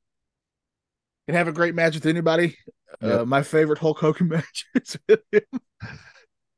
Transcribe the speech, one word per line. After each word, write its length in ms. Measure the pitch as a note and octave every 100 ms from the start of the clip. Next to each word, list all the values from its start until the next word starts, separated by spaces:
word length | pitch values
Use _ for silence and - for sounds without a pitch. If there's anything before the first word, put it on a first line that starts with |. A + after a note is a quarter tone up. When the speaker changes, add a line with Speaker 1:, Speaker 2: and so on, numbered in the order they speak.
| _ _ _ _ _ _ _ _ _ _ _ _ -
Speaker 1:
Can 100 | E3+
have 100 | E3+
a 40 |
great 240 | D#3 E3+ E3+
match 180 | E3
with 120 | D#3 D#3
anybody. 500 | E3+ E3 E3 F3 - - - _ -
Speaker 2:
Yep. 200 | A2 A#2
Speaker 1:
Uh, 40 |
my 180 | A#2+ C#3
favorite 360 | C#3+ D#3 D#3 D3+
Hulk 200 | D#3+ D3+
Hogan 280 | D#3 D#3 F3
<laughs> 20 |
match 360 | D#3+ - - -
is 220 | - - - -
with 120 | - -
him. 300 | G#4 - C4 - _ - - - - _ _ _